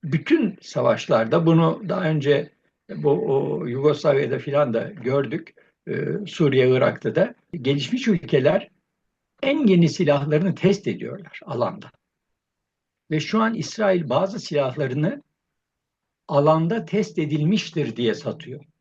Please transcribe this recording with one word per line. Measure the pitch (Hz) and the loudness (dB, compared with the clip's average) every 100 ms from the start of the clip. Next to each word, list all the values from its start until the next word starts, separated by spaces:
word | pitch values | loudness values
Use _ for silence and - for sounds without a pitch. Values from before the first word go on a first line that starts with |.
Bütün | 156 147 - 320 220 - | -2 -4 2 2 2 -4
savaşlarda | - - 127 135 - 123 110 131 165 | -8 0 2 0 2 0 2 2 4
bunu | 165 165 165 202 | 4 4 0 -4
daha | 185 | -4
önce | 175 156 139 143 - _ _ _ _ - | 0 0 2 0 0 _ _ _ _ -4
bu, | 147 | 0
o, | 143 - 139 143 151 - | 0 0 -2 -2 -4 -6
Yugoslavya'da | 123 147 143 156 135 139 127 | 0 0 0 2 2 0 -4
filan | 135 139 143 | -2 0 0
da | 113 - - | 0 -4 -8
gördük. | 117 139 139 - - _ _ _ - | -2 -2 -2 -6 -10 _ _ _ -10
E, | - 147 165 202 | -6 -4 -6 -8
Suriye, | - 151 131 131 | 0 2 4 4
Irak'ta | 127 113 - 110 | 4 2 0 -4
da | 127 220 - _ | 0 0 -2 _
gelişmiş | 170 131 143 139 247 233 | -6 -2 -2 -2 -4 0
ülkeler | 180 - 147 135 180 - _ _ _ _ _ _ _ | -2 2 2 4 2 -2 _ _ _ _ _ _ _
en | 269 294 254 | -2 2 4
yeni | 185 165 | 6 4
silahlarını | - 156 143 143 151 185 | 4 2 2 2 0 0
test | - 185 202 - | 0 2 2 -2
ediyorlar | 98 57 - - - - | -6 -8 -12 -14 -18 -10
alanda. | 117 113 - - _ _ _ _ _ _ _ _ _ _ _ _ | -4 -4 -4 -18 _ _ _ _ _ _ _ _ _ _ _ _
Ve | 156 | -4
şu | 151 214 | -2 0
an | 220 | 0
İsrail | 226 - - 208 180 160 | -2 -8 -2 0 2 0
bazı | 120 190 220 | 0 0 -4
silahlarını | - 147 135 123 139 127 156 285 _ _ _ _ _ _ _ _ _ _ - | -4 -2 -2 -2 -4 0 -2 -2 _ _ _ _ _ _ _ _ _ _ -2
alanda | 147 147 160 165 226 | 2 4 4 2 -2
test | - 202 208 - | -2 -2 -2 -4
edilmiştir | 151 147 151 208 - 160 127 113 | -2 0 0 0 -2 -4 -4 -2
diye | 120 | -2
satıyor. | 98 117 - 120 139 - _ | -2 -6 -10 -12 -16 -18 _